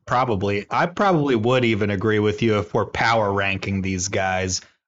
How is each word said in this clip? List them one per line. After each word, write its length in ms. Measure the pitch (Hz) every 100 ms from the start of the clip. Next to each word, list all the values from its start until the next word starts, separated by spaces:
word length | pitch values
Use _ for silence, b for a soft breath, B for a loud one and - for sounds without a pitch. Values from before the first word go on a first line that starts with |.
| -
probably. 580 | 123 127 98 101 101 98
I 160 | 127 170
probably 500 | 180 202 170 143 117
would 300 | 117 131 117
even 240 | 104 101
agree 280 | 101 110 107
with 220 | 107 101
you 180 | 117 104
if 140 | 98
we're 140 | 117 98
power 440 | - 117 117 101
ranking 520 | 98 98 98 98 98
these 260 | 95 92 85
guys. 540 | 98 95 92 92 92 b b